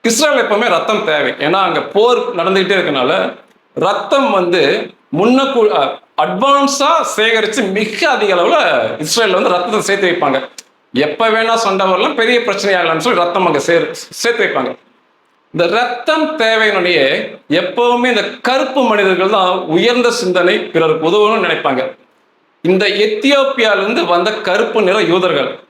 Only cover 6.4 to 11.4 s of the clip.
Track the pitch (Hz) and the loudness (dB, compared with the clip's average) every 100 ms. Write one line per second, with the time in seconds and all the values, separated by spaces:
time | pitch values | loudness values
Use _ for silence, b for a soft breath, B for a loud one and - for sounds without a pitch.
6.4 | 269 277 277 - 277 320 - - 220 226 | 2 2 2 0 0 0 -2 0 0 2
7.4 | 208 262 196 202 214 - 320 240 202 180 | 0 -2 -2 -2 -4 -2 0 0 0 2
8.4 | 196 320 196 135 110 - 156 233 220 185 | 2 2 2 0 -2 -6 -4 0 2 2
9.4 | 240 175 180 208 180 196 185 170 143 135 | 0 0 0 -2 -2 0 0 0 -2 -2
10.4 | - - _ _ _ 123 151 147 226 220 | -6 -18 _ _ _ -2 -2 0 0 2